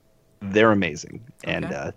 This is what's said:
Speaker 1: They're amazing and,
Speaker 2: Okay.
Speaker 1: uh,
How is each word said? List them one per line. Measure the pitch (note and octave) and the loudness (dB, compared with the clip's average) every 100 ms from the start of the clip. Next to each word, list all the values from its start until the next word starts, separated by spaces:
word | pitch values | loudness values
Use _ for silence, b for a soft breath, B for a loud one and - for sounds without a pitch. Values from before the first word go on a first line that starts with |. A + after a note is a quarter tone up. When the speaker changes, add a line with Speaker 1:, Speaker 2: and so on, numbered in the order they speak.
| _ _ _ _ | _ _ _ _
Speaker 1:
They're | G2 G#2 A2+ | -2 4 6
amazing | G2+ F2 D#2 - - - _ - | 4 0 -6 -14 -18 -20 _ -8
and, | E2+ - | -6 -6
Speaker 2:
Okay. | - | -8
Speaker 1:
uh, | - | -10